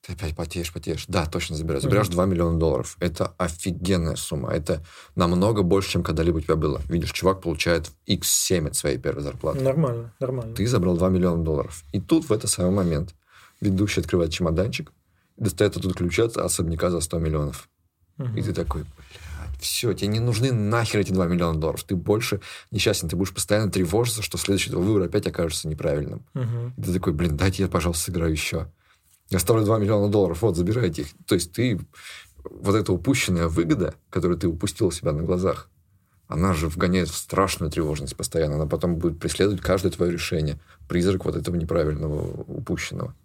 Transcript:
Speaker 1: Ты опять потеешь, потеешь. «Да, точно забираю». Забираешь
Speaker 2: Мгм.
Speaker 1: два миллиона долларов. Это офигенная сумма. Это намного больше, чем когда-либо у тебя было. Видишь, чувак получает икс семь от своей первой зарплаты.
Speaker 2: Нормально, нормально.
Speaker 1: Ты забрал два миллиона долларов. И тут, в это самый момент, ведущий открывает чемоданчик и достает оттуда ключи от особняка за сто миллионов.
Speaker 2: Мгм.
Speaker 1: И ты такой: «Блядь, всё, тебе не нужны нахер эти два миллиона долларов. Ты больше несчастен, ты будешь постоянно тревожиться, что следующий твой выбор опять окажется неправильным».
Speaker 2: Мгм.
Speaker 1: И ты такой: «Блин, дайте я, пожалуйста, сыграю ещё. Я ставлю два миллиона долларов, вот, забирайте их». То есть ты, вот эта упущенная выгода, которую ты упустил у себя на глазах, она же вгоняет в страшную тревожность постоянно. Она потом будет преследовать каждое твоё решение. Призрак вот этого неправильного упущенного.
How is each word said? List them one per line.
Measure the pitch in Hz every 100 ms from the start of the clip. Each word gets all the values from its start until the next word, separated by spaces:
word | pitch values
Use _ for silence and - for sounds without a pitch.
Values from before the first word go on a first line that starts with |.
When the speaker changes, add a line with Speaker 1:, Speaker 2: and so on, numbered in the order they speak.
| -
Speaker 1:
Ты |
опять | 90 85 76
потеешь, | 82 92 82
потеешь. | 87 85 80 -
«Да, | 87 80
точно | - - 78
забираю». | 80 69
Забираешь | 78 98 101
Speaker 2:
Мгм. |
Speaker 1:
два | 87 95
миллиона | 87 85 82
долларов. | 80 65 - -
Это | 85 78 92 -
офигенная | 87 80 98 85 90 90 82 -
сумма. | - 76 62
Это | 82 76 80 - - - -
намного | 87 90 101 110
больше, | 90 98 98
чем | 92
когда-либо | 87 82 82 80
у |
тебя | 78 80
было. | 80 67 -
Видишь, | 85 76
чувак | - 92 95
получает | 170 76 87 82 78 _ -
икс | 85 -
семь | - - 90 73
от | -
своей | 73 64
первой | 73 69
зарплаты. | 71 67 78 135
Speaker 2:
Нормально, | 131 147 139 117 117 _
нормально. | 127 131 113 113
Speaker 1:
Ты | 101
забрал | 123 90 87
два | 92
миллиона | 92 90 85
долларов. | 80 73 - - -
И | 104
тут, | - 160 156
в |
это | 107 -
самый | - 90
момент, | 98 90 76 87 - _ - - _
ведущий | 104 95 101 -
открывает | 82 92 82
чемоданчик | 80 85 80 123 - - _ _ _ _ -
и |
достает | 107 - 104 87
оттуда | 92
ключи | 90 90 82
от | 117 -
особняка | 90 - 82 82 87
за | 85
сто | 80 85
миллионов. | 80 78 73 67 - _ _ _ _ -
Speaker 2:
Мгм. | 127 110
Speaker 1:
И |
ты | 107
такой: | - - -
«Блядь, | - - - - - - - -
всё, | - - 120
тебе | 92 101
не | 107
нужны | 120 110 131
нахер | 120 104 117 110 104
эти | 90
два | 92 87
миллиона | 87 85 80
долларов. | 78 -
Ты | - 92
больше | 90 107 - 101 - - -
несчастен, | 104 113 101 82
ты | 87
будешь | 95
постоянно | - - 104 107
тревожиться, | 95 85 104 120 110
что | 98 95
следующий | - 98 -
твой | -
выбор | 95 104
опять | 85 - 87
окажется | 80 82 80 78
неправильным». | 73 82 73 73 - -
Speaker 2:
Мгм. | 135 117 117 120 127
Speaker 1:
И |
ты | 101
такой: | 90 95
«Блин, | 76 85 73
дайте | 95 95
я, | 95
пожалуйста, | 90 85 82
сыграю | - 87 80
ещё. | 78 - 82 82 _ _ _ _ _ _
Я | 92
ставлю | 85 113
два | 104 110
миллиона | 101 107 101
долларов, | 104 92 82
вот, | 110 82
забирайте | 90 120 95 76
их». | - - -
То | 92
есть | 85
ты, | - 127 92 - - - - - -
вот | - - 101 104
эта | 101
упущенная | 90 92 135 - 87 85
выгода, | 80 165 135 82 - _
которую | 92 87 87
ты | 87
упустил | 80 101 - 101
у |
себя | - 82
на | 76
глазах, | 82 90 92 - - _ _ _ _ _ _
она | 78 95
же | 82 80
вгоняет | 82 92 92 80
в | -
страшную | - 95 95 - 80
тревожность | 80 78 73 69 -
постоянно. | 78 82 76 73
Она | 76
потом | 80 87 82
будет | 87 76
преследовать | 82 - 98 95
каждое | - 95 92
твоё | - 87
решение. | 85 - 82 76 73 _ - -
Призрак | 87 87 95 -
вот | 82
этого | 85 87
неправильного | 80 85 78 76 76 76 82 - -
упущенного. | - - - - - - -